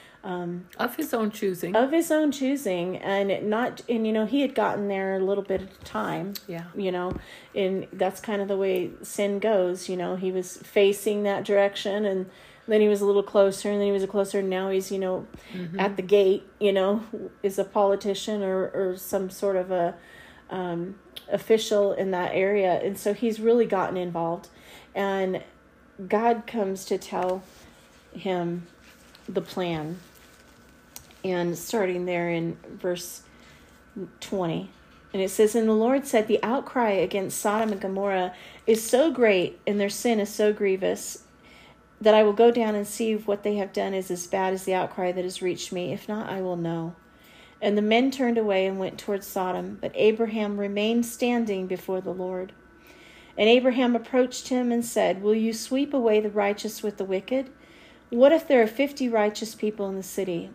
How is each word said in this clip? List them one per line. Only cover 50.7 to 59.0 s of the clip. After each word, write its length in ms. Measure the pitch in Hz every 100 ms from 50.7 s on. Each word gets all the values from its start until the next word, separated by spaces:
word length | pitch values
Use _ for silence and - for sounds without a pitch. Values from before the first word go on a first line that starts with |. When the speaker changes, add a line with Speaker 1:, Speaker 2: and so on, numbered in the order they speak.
| 202 214 233 233
Speaker 1:
standing 600 | - 247 240 220 190 185
before 340 | 180 - 190
the 120 | 190
Lord. 400 | 185 185 185 185 - - - - - - - - -
And 100 | 208
Abraham 480 | 247 254 247 247 233
approached 520 | 233 254 254 254 -
him 220 | 254 247
and 120 | 240
said, 380 | 233 220 190 180
"Will 140 | 202 220
you 180 | 220
sweep 400 | 220 - 262 285
away 260 | 277 233 214
the 100 | 214
righteous 520 | 202 202 208 214 -
with 160 | 214 208
the 80 | 190
wicked? 440 | 190 202 262 269 - - - - - -
What 220 | 233 269
if 160 | 320 320
there 140 | 269
are 60 | 220
fifty 400 | 220 277 277